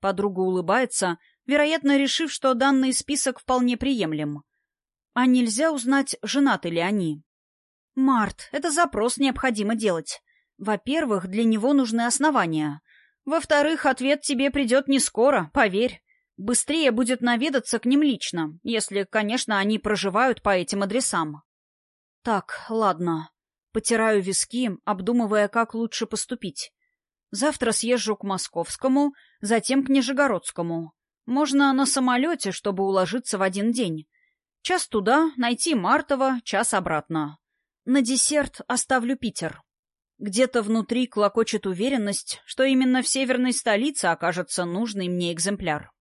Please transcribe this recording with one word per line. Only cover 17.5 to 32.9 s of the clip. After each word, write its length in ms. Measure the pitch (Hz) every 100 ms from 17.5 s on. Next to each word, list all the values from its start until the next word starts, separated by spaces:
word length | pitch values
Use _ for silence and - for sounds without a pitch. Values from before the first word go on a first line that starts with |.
| 269 - 226
к 80 | 240
ним 160 | 277
лично, 560 | 294 233 - 175 156 165
если, 420 | - 226 202 196
конечно, 540 | 190 220 208 240 - 208
они 200 | 196 214
проживают 640 | 214 208 190 185 262 233
по 80 | -
этим 320 | 190 175 202
адресам. 600 | 196 220 254 180 160 151 _ _ _ _ _ _ _ _
Так, 440 | - 208 - - -
ладно. 640 | 226 214 170 175 165 160 _ _ _ _
Потираю 480 | 220 - 226 220 214
виски, 520 | 185 185 - 233 254 175
обдумывая, 640 | - 196 185 240 220 214 202
как 260 | 226 226
лучше 320 | 220 226 - 214
поступить. 680 | 220 - 247 - - - _ _ _ _ _ _
Завтра 420 | 202 269 294 233
съезжу 440 | 220 226 247 214 214
к 80 |
Московскому, 920 | 202 190 - - 165 - 262 262 285 277 _ _
затем 440 | 202 226 - 269
к 40 | 269
Нижегородскому. 1040 | 269 240 269 285 196 - - 170 165 165 _ _ _ -
Можно 460 | 254 294 277 285
на 140 | 262 269
самолёте, 680 | - 254 247 285 339 294
чтобы 320 | 254 - 190
уложиться 540 | 196